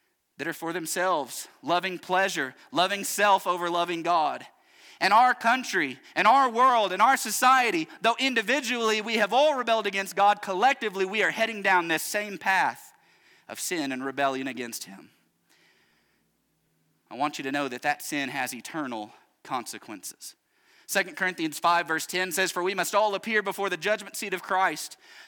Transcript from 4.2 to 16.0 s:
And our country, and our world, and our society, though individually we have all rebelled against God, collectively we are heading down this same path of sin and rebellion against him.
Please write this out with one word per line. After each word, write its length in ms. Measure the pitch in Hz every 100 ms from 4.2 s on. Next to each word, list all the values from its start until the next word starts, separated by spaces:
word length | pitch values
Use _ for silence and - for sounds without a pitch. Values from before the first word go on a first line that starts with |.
| 147 127 - _ _ _ - -
And 120 | 185
our 220 | 214 247
country, 680 | - 233 254 - 190 139 - -
and 140 | 160 208
our 200 | 269 254
world, 440 | 226 262 240 196
and 100 | 185
our 160 | 233 269
society, 680 | 226 - 254 262 233 175 160 -
though 160 | 226 233
individually 840 | 269 233 208 285 233 240 220 220
we 140 | 214 220
have 180 | 202
all 220 | 240 302 269
rebelled 320 | 233 226 202
against 280 | 196 196 190
God, 280 | 202 202
collectively 600 | - 185 247 269 220 196 190
we 180 | 214
are 80 | 175
heading 320 | 226 226 214
down 240 | 196 180 170
this 160 | 156
same 340 | - 208 208 190
path 560 | 196 185 143 120 - _ _ _ _ _ -
of 120 | 110
sin 320 | - 175 139
and 140 | 127 135
rebellion 420 | 135 139 131 131
against 360 | 123 120 117
him. 260 | - 98 80 _ _ _ _ _ _ _ _ _